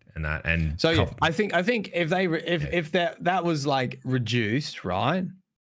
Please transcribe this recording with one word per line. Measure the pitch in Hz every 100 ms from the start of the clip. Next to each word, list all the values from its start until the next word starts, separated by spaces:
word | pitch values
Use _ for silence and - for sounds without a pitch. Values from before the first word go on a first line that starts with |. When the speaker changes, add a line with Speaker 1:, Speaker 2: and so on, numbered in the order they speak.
| _ 82
Speaker 1:
and | 76
that, | 78 -
and | 85 80 78
Speaker 2:
So, | 160
yeah, | 165 85
Speaker 1:
comp- | -
Speaker 2:
I | 156
think, | 165 208
I | 175
think | 185 240 185
if | 170 165
they | 185 190
re-, | 160 -
if, | 170
Speaker 1:
Yeah. | 143
Speaker 2:
if | 170 160
that, | 185 170 -
that | 170 185 170
was, | 156 139
like, | 135 127 131
reduced, | 131 127 107 120 107 127 151 -
right, | 92 90 117 185 185 - _ _ _